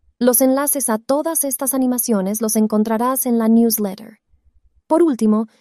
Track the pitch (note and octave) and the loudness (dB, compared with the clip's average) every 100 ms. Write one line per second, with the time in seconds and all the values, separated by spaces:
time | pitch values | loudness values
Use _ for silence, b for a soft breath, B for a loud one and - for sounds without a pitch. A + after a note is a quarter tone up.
0 | _ _ B3 A#3+ C4 C4+ C#4+ C#4+ B3+ A3 | _ _ 0 2 2 0 -2 -4 -4 -4
1 | - C#4 D#4 D#4+ C#4 B3+ C4+ C4+ B3+ B3 | -2 -4 -2 -4 -6 -6 -4 -2 -2 -2
2 | A#3+ G#3 F#3+ G#3+ A3 A3 G#3+ G#3+ G#3+ A3 | -2 -2 -2 -4 -2 0 0 0 0 0
3 | A#3+ C4+ B3 A#3 A3+ A3+ A#3 A3 G3+ G3 | -2 -2 -2 0 4 4 4 0 -4 -8
4 | A3 - _ _ _ _ _ _ - D#4+ | -18 -20 _ _ _ _ _ _ 0 2
5 | E4+ A#3+ A3 G#3+ A3+ b | 2 2 2 0 -2 b